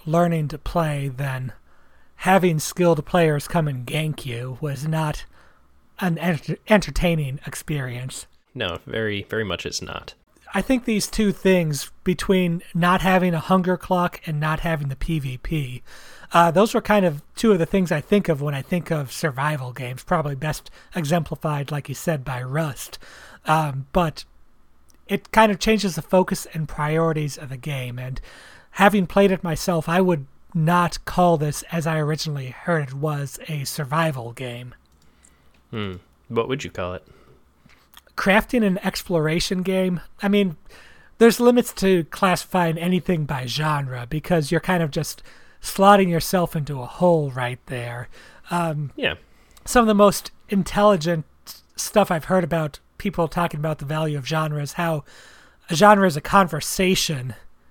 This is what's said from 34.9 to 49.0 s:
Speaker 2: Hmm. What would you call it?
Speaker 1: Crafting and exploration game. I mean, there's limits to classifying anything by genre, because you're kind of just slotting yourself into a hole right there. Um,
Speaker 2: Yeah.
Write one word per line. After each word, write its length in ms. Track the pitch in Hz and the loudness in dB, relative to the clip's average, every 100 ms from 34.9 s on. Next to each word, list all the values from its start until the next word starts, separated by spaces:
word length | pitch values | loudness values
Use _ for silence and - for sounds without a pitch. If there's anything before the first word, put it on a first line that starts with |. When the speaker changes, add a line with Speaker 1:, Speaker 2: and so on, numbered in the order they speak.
| _ _ _ _ _ _ _ _ | _ _ _ _ _ _ _ _
Speaker 2:
Hmm. 240 | 113 101 90 - _ - | -8 -8 -10 -16 _ -6
What 200 | 117 117 | -4 -2
would 160 | 139 | -4
you 60 | 110 | -6
call 240 | - 90 | -8 -8
it? 140 | 92 - - - _ _ _ _ _ _ - _ - | -8 -14 -20 -20 _ _ _ _ _ _ -20 _ -4
Speaker 1:
Crafting 480 | 196 208 - 247 | 2 2 2 0
and 200 | 202 185 - | 0 0 -4
exploration 800 | - - 170 156 170 - 185 | -6 -2 -2 0 -2 -2 -4
game. 380 | 180 185 185 175 - - | -2 0 0 -2 -8 -6
I 60 | 202 | 0
mean, 300 | 202 196 151 - - - - - - | 2 2 -2 -14 -20 -20 -20 -10 4
there's 220 | 233 226 | 6 6
limits 340 | 240 247 233 - | 6 4 2 0
to 280 | 190 185 156 | 2 2 0
classifying 720 | - 190 175 - 185 170 160 | 0 2 2 0 0 0 0
anything 480 | 175 185 - 170 143 | 0 0 0 -2 -2
by 220 | 139 127 | -4 -6
genre, 580 | 120 156 147 135 127 120 | -4 -2 -2 -4 -8 -6
because 440 | 156 - 175 147 | -6 0 0 2
you're 80 | 165 | 0
kind 240 | - 180 | 0 0
of 80 | 160 | 0
just 320 | 160 151 - - - - - | -4 -6 -8 -16 -20 -20 -16
slotting 480 | - - 196 202 185 | -8 4 8 8 6
yourself 460 | 165 - 190 170 160 | 0 0 0 0 -2
into 260 | 143 139 | -6 -8
a 40 | 123 | -10
hole 460 | - 180 165 143 | 0 4 4 2
right 280 | 123 123 123 - | -4 -6 -6 -10
there. 420 | 127 120 120 123 - - - - | -8 -8 -10 -12 -16 -20 -20 -6
Um, 400 | 175 165 151 143 | -2 -2 -2 -6
Speaker 2:
Yeah. 200 | - | -4